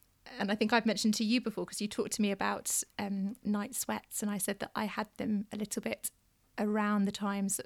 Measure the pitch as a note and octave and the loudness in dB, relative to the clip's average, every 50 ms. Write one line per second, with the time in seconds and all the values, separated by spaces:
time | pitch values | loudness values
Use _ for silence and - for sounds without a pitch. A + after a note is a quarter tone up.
0 | _ - _ _ - - C4 B3 G3+ G3 G#3 G#3+ A3 G#3+ B3 A#3 A3 A3+ G#3 G3 | _ -20 _ _ -20 -14 -8 -4 -2 0 2 2 4 4 4 4 4 4 2 2
1 | - A3 G#3+ - A3+ G#3 A#3 B3+ B3 A3+ - - F3+ - - - G#3 G#3 - - | 4 4 4 4 2 2 2 2 2 0 -4 -4 -4 -4 -4 -4 -4 -4 -2 -2
2 | - - - - G#3 G3+ G3 G3 G3 G3+ G3+ - - - - - - - _ - | -2 -2 0 2 2 2 2 2 0 0 0 -2 -2 -2 -2 -2 -2 -4 _ -6
3 | G#3 G3 G3+ G3 F#3+ G3 A#3 - - G#3 G#3 G#3 G3+ G#3 C4+ - - - G#3+ G#3+ | -4 -2 -2 0 -2 -2 -2 -4 -2 0 0 0 0 -2 -4 -6 -4 -4 -4 -4
4 | - - - - - G#3 G3+ G3+ - - G3+ - - - - - G#3+ G#3 - - | -6 -8 -6 -4 -2 -2 -2 -2 -2 -2 -2 -2 -4 -6 -2 -2 -2 -2 0 -2
5 | G#3+ - _ - G#3 - G#3+ G3+ G#3 - - G#3 G#3+ - - A3 - A3+ A3+ - | -4 -4 _ -4 -2 0 0 0 0 -2 -6 -6 -6 -4 -4 -4 -2 -2 -4 -4
6 | - - - _ _ _ _ _ _ _ _ - G#3 G#3 G#3 G#3+ G#3 G#3 G#3 G#3 | -6 -8 -10 _ _ _ _ _ _ _ _ -2 0 0 2 2 2 4 4 4
7 | G3+ G3 G3 - G#3 G3+ G3 G3+ G3 G3 - - - | 4 2 2 0 -2 0 0 0 0 0 0 -2 -6